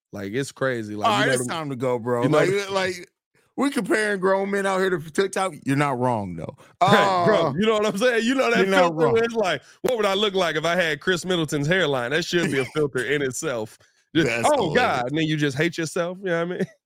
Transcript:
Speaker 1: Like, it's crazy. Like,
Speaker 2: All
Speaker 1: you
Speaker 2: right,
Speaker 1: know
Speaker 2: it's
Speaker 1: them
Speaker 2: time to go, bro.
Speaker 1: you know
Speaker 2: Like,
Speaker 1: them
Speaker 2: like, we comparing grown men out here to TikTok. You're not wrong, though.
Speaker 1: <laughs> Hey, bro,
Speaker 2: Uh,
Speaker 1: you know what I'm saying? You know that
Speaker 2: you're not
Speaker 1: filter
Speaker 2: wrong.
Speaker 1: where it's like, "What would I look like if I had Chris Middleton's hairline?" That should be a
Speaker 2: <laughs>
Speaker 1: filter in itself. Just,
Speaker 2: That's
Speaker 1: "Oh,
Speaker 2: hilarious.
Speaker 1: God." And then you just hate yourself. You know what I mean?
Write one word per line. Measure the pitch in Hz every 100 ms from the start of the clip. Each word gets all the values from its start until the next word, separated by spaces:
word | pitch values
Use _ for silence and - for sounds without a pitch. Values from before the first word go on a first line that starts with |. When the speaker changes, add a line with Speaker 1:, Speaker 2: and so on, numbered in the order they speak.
| _
Speaker 1:
Like, | 101 101
it's | 110 139
crazy. | - 135 120 107 104
Like, | 104
Speaker 2:
All | -
Speaker 1:
you |
Speaker 2:
right, | -
Speaker 1:
know |
Speaker 2:
it's | 131 -
Speaker 1:
them | 165
Speaker 2:
time | 151
to | 131
go, | 127 123
bro. | 113 120
Speaker 1:
you | 127
know | 151
Speaker 2:
Like, | 170
Speaker 1:
them | 196 196
Speaker 2:
like, | 196 185 180 175 _ _ _ _ -
we | 269
comparing | 277 190 220 214 202
grown | 185 196 196
men | 202 196
out | 190
here | 190
to | 180 160
TikTok. | - 196 190 190 151
You're | - 139
not | 147 127
wrong, | 127 117 98 82
though. | - - -
Speaker 1:
<laughs> | -
Hey, | 247 208 196 185 175
bro, | 202 160
Speaker 2:
Uh, |
Speaker 1:
you | 147 220
know |
what | 220 214
I'm | 190
saying? | 254 226 226
You |
know | 269 233
that | 233
Speaker 2:
you're | 190
not | 190
Speaker 1:
filter | 175 160
Speaker 2:
wrong. | 156
Speaker 1:
where | 151
it's | 233 233
like, | 196 151 - -
"What | 185 240
would | 208
I | 196
look | 214
like | 190 175 156
if | 156
I | 175
had | 165 147
Chris | - 180
Middleton's | 175 180 156 151 143
hairline?" | 185 160 139 120
That | 151 170
should | 175 165
be | 139
a | 131
Speaker 2:
<laughs> |
Speaker 1:
filter | 156 147 127 120
in | 143
itself. | 135 127 160 120 107 - _ _ _ 151
Just, | 143
Speaker 2:
That's | 117 117
Speaker 1:
"Oh, | 294 185
Speaker 2:
hilarious. | 190
Speaker 1:
God." | 240 143 123
And | 151
then | 160
you | 156
just | 147 131
hate | 170 170
yourself. | 160 - 170 185
You | 196
know | 170 170
what | 180
I |
mean? | 190 -